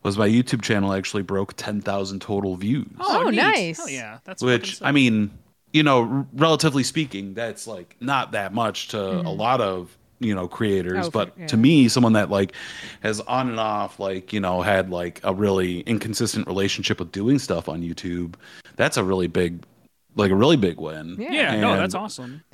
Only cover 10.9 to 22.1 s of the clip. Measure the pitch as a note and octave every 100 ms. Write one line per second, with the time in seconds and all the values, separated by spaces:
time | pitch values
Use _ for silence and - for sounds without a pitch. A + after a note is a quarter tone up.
10.9 | F#2 F3 A#2 G2 - E3 A2 B2+ D#3+ A#2+
11.9 | C3 A#2+ A2 F2+ G2 G2 - - - -
12.9 | - A2 G#2 A2 B2+ B2+ A2+ A2 G#2 G2+
13.9 | - G2 F#2+ F#2 G#2 F#2 F2+ F#2 G2 F#2
14.9 | F2 F2 - G2 F#2+ G#2 F#2+ F#2 F2+ G#2
15.9 | A2 A2 G#2+ A#2 - - F#2+ G2 - G2+
16.9 | - E2+ G2 A2 C#3 - F2 E2+ E2 E2+
17.9 | D2+ F2+ F2 E2+ F2 - - - - C#3+
18.9 | - F#2 F#2+ F2 F2+ F2 E2+ - _ _
19.9 | _ _ - G2+ F#2+ C3 D#3 F#2+ D#2 D#2+
20.9 | D#2 D#2+ F2+ C4 D#4 - G#2+ A#3 - F3+
21.9 | F3+ G#3